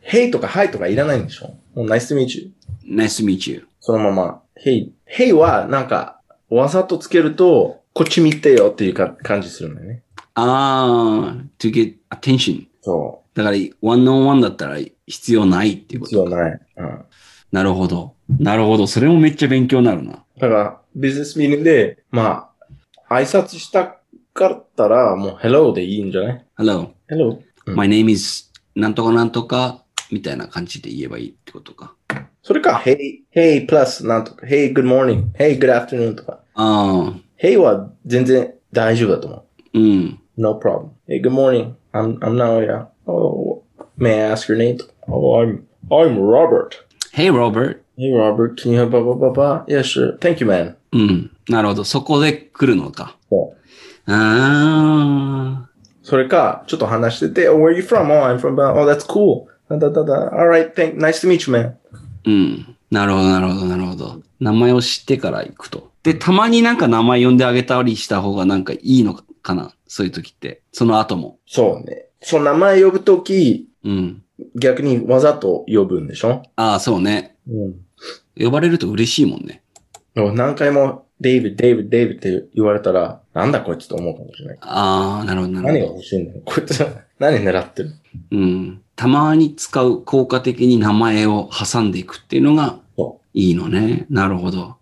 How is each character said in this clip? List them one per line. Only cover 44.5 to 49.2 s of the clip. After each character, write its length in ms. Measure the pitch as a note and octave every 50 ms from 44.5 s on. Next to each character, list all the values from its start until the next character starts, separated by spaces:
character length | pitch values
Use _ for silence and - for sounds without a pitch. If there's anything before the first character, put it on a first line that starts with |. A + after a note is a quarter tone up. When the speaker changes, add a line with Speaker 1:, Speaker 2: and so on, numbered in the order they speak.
| A2
Speaker 1:
your 40 | A2+
name?Oh, 800 | A#2 A#2+ B2 B2 - _ _ _ - - - - - - A#2+ A2+
I'm, 260 | A#2 A#2 G#2 - - _ _ _ - -
I'm 300 | - D3 E3 D#3+ A#2+ G#2
Robert. 640 | G2 G2+ A#2 C3+ E3 E3 - - - - - - _ _ _ _ - - -
Speaker 2:
Hey, 180 | C#3 D#3 F#3+
Robert. 500 | D#3+ A#2+ A#2+ A#2 G#2+ A2 B2+ C#3 - - _ _ _ -
Speaker 1:
Hey, 140 | C3 C3+
Robert. 460 | C3 A#2 G#2+ G#2+ G#2 A2 A#2 A#2 A#2+ -
Can 100 | - A#2+
you 80 | A#2+ A#2+
help? 100 | B2 A#2
Blah, 120 | A#2+ A#2+
blah, 140 | A#2 A#2+ B2+
blah, 160 | C3+